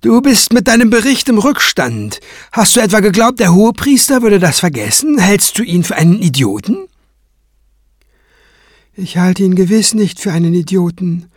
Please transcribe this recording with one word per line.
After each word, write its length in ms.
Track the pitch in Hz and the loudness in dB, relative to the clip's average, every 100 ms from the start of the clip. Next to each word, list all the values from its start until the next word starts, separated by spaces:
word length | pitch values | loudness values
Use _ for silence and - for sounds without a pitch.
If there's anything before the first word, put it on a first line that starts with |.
Du 200 | 233 233 | 4 2
bist 320 | 277 226 - | 4 0 2
mit 160 | 240 196 | 0 2
deinem 220 | 233 233 | 2 4
Bericht 380 | 226 226 262 - | 2 0 -2 0
im 100 | 226 | 0
Rückstand. 840 | 247 285 - - 127 113 104 - - - - | 0 0 -2 -2 -4 -6 -10 -12 -16 -20 -10
Hast 240 | - 202 - | -2 0 2
du 40 | |
etwa 200 | 220 208 | 2 2
geglaubt, 400 | 202 190 226 254 | 2 2 0 2
der 120 | 196 | 2
Hohepriester 680 | 180 220 - 277 269 - 262 | 4 4 0 0 2 2 0
würde 160 | 226 202 | 2 2
das 220 | 180 131 | 2 0
vergessen? 580 | 180 131 107 - 302 294 | -2 -4 -4 -2 0 0
Hältst 400 | 185 202 - - | 2 2 -2 -4
du 60 | |
ihn 180 | 233 175 | -2 -2
für 140 | 165 - | -2 0
einen 240 | 165 196 | 2 2
Idioten? 640 | 175 135 117 104 143 381 370 _ _ _ _ _ _ _ _ _ _ _ _ _ _ _ _ _ _ _ _ | 0 0 -4 -4 -4 -6 -6 _ _ _ _ _ _ _ _ _ _ _ _ _ _ _ _ _ _ _ _
Ich 240 | - 185 175 | -12 -8 -2
halte 240 | 180 185 | -2 0
ihn 140 | 196 185 | 0 0
gewiss 380 | 180 220 208 | 2 0 0
nicht 260 | 220 202 - | -2 -4 -4
für 100 | 202 | -6
einen 240 | 165 170 | -2 0
Idioten 720 | 175 160 190 175 170 180 170 170 | -2 -2 -2 -2 -4 -6 -6 -10